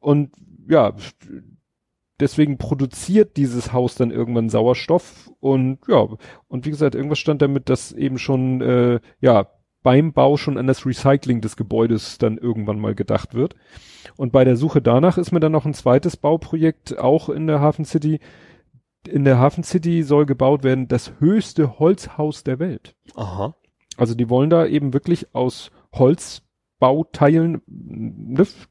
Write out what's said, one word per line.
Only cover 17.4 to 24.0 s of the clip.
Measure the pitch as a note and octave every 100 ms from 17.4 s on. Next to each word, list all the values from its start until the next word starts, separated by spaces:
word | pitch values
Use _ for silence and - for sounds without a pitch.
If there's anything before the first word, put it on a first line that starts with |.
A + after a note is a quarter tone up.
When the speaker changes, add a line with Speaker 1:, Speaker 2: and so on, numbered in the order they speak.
| D#3+
Speaker 1:
der | D3+
Hafen | D3 D3+
City. | D#3 D#3+ D3 D3+ - - _ _ _ _ _ _ -
In | C#3+ C#3
der | B2+
Hafen | C3+ -
City | E3+ F#3 E3+ E3+
soll | D3 D3
gebaut | D3+ C3 C3 D3
werden | C3+ C3 B2+
das | - - -
höchste | D3+ G#3+ - - D3 -
Holzhaus | D#3 F#3+ - - D3+ D3
der | - B2+
Welt. | F3+ D3 - _ _
Speaker 2:
Aha. | - G#2 F2+ G#2 - _ _ _
Speaker 1:
Also | -